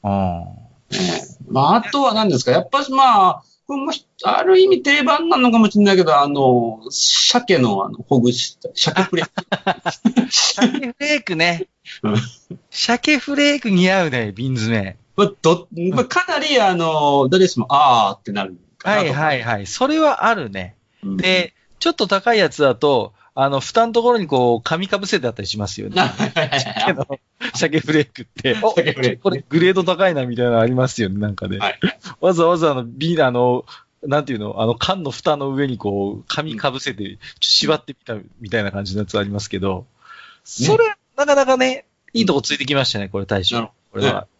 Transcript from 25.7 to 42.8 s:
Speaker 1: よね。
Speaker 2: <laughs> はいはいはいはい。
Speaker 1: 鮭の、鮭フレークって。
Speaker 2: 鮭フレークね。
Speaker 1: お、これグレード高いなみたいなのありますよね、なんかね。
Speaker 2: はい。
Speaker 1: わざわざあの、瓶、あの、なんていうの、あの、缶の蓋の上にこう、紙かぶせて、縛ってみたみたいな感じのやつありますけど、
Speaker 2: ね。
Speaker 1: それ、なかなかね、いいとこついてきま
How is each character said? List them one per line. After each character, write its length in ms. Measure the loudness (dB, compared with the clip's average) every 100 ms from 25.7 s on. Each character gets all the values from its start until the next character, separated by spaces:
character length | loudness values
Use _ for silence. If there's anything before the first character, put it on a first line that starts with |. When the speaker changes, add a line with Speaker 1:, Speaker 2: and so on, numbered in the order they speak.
| -8
Speaker 1:
よ 80 | -6
ね。 120 | -2
Speaker 2:
<laughs> 20 |
は 40 | -2
い 20 |
は 160 | -2
い 60 | -4
は 100 | -4
い 40 | -2
は 80 | -4
い。 40 |
Speaker 1:
鮭 320 | -4 -4 -2
の、 140 | -2 -6 -10 _ _ -10
鮭 240 | -4 -2 -2
フ 120 | 0
レ 80 | 0
ー 80 | 0
ク 100 | -8
っ 20 |
て。 300 | -18 -6 -2
Speaker 2:
鮭 60 | 0
フ 220 | 0 0
レ 80 | -2
ー 40 |
ク 60 | 0
ね。 160 | -2 0
Speaker 1:
お、 20 |
こ 60 | -4
れ 140 | -4 -2
グ 120 | 2
レ 100 | 4
ー 40 |
ド 80 | 2
高 240 | 0 2 0
い 60 |
な 100 | 0 -4
み 100 | -2
た 60 |
い 20 | 2
な 60 |
の 80 | 2
あ 60 | 2
り 60 |
ま 140 | 2 0
す 140 | -2
よ 60 | -4
ね、 100 | -2
な 100 | -4
ん 60 | -6
か 120 | -8
ね。 100 | -4
Speaker 2:
は 120 | -4
い。 80 | -2 -4 -4 -18 -2
Speaker 1:
わ 120 | 0
ざ 140 | 2 2
わ 100 | 2
ざ 140 | 0
あ 20 |
の、 100 | 0
瓶、 400 | -6 -6 -2 2
あ 60 | 2
の、 320 | 2 2 0 -6 -20 _ _
な 160 | -2 -2
ん 40 |
て 80 | -2
い 40 | -6
う 20 |
の、 220 | -6 -2
あ 60 | -2
の、 80 | -2
缶 260 | -4 -4
の 80 | -6
蓋 260 | -4 -2 -2
の 140 | -2
上 160 | -2 -4
に 120 | -4
こ 400 | -4 -4 -6 -8
う、 40 | -8
紙 280 | -8 -6 -4
か 140 | -4
ぶ 80 | -4
せ 160 | -10
て、 240 | -10 -12 -12 -20 -6
縛 340 | 0 0 2
っ 100 | -2
て 80 | -4 -18
み 60 |
た 120 | -12 -12 -12 _
み 100 | -4
た 100 | -2
い 40 |
な 60 | -2
感 140 | -6
じ 100 | -6
の 60 | -6
や 60 | -4
つ 120 | -4
あ 40 |
り 80 | -2
ま 100 | -6
す 80 | -6
け 80 | -4
ど、 200 | -4 -4
Speaker 2:
ね。 60 | -10 _ -20 -20 -20 _
Speaker 1:
そ 320 | -18 -4 2 4
れ、 180 | 2 -2 _ -2
な 100 | 2
か 80 |
な 100 | 4 4
か 100 | 2
ね、 300 | 0 -2 _ _ _
い 80 | -2
い 60 | 0
と 80 |
こ 80 | 0
つ 100 | -2
い 40 | -6
て 80 | 0
き 80 |
ま 80 | 0